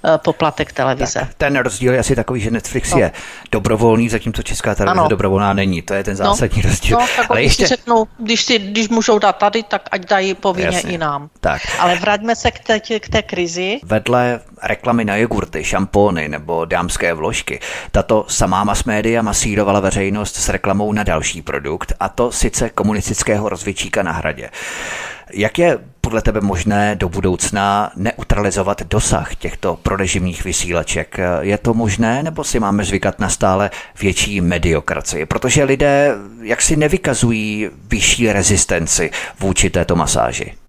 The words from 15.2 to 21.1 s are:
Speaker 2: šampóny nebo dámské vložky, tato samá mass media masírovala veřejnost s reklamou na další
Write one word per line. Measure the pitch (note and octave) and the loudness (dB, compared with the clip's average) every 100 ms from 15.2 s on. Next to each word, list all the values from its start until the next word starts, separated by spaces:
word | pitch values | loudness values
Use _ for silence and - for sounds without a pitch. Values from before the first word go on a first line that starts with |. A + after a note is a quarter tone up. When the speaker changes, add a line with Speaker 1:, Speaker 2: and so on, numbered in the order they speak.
| A2+ G#2+ F2+ D#2 | 0 0 -4 -6
Speaker 2:
šampóny | - G2 G2 G#2 G2+ F2 D2+ | -2 -2 2 4 4 2 -4
nebo | D2 D2+ E2+ | -6 -4 -4
dámské | E2 F2 F2 - F2 | 0 -2 -2 -2 -2
vložky, | D#2+ D#2+ A#2 - - - - - | 0 -2 -4 -6 -10 -10 -12 -2
tato | G#2 - A2 - | -2 2 2 2
samá | - G2+ F#2 | -2 0 2
mass | G#2 G2+ | 0 -2
media | B2 G#2+ A2 A#2 | 0 0 2 0
masírovala | A2 G2+ A#2 G2 G2+ G2+ | 0 0 0 0 2 4
veřejnost | F#2+ G#2 G2 G2+ G#2 - | 2 0 0 -2 -4 -4
s | - | -2
reklamou | F#2+ G2+ G2 G#2 | -2 0 0 0
na | G#2+ | 0
další | G2 | 0